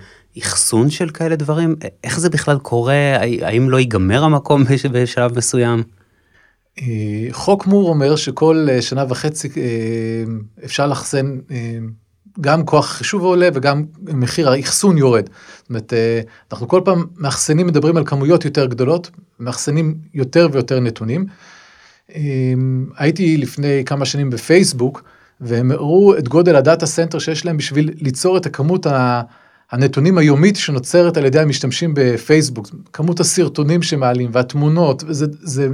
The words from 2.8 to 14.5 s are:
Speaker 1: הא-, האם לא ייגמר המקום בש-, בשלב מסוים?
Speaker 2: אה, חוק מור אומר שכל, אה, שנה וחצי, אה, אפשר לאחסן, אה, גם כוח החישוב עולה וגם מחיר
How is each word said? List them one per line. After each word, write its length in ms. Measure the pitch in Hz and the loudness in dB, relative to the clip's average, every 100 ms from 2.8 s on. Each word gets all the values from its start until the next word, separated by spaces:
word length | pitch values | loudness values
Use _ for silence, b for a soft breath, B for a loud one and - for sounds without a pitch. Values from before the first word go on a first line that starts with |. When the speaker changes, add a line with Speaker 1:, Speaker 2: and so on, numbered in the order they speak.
| 120 143 143 131 | 0 2 2 0
Speaker 1:
הא-, 300 | 120 120 82 | 0 -2 0
האם 240 | 117 131 | 2 2
לא 60 | 131 | 2
ייגמר 480 | 123 104 92 120 | 2 2 2 2
המקום 400 | 156 143 - 143 | 2 2 2 2
בש-, 220 | 131 135 139 | 4 2 0
בשלב 520 | 120 123 - 123 120 | -2 -2 0 -2 0
מסוים? 440 | 117 127 120 117 110 _ _ _ _ _ _ _ _ - | -2 0 0 0 -4 _ _ _ _ _ _ _ _ -10
Speaker 2:
אה, 60 | 127 110 107 104 120 | -8 -6 -6 -6 -8
חוק 340 | - - 196 190 | -6 0 0 2
מור 220 | 202 175 | 2 4
אומר 280 | 151 139 151 | 2 2 0
שכל, 500 | 143 - 156 160 147 | -2 0 2 4 2
אה, 120 | 123 | 0
שנה 220 | 113 131 131 | 0 -4 -4
וחצי, 400 | 123 151 156 147 151 | -4 -4 -6 -8 -6
אה, 60 | 127 117 113 117 113 113 113 113 104 _ | -4 -4 -4 -4 -4 -6 -6 -8 -12 _
אפשר 220 | 123 - 143 | -8 -4 -2
לאחסן, 520 | 127 - 139 135 131 - | -4 -4 -4 -4 -6 -10
אה, 280 | 127 117 117 113 110 _ _ _ - | -10 -8 -8 -12 -14 _ _ _ -6
גם 260 | 139 160 151 | 0 0 2
כוח 240 | 151 - | 0 0
החישוב 320 | - 123 202 | -6 -6 -2
עולה 260 | 180 180 175 | 0 2 2
וגם 300 | 135 143 143 151 - 175 | 2 0 0 -4 -10 -6
מחיר 360 | 139 123 - 143 | -4 -2 0 2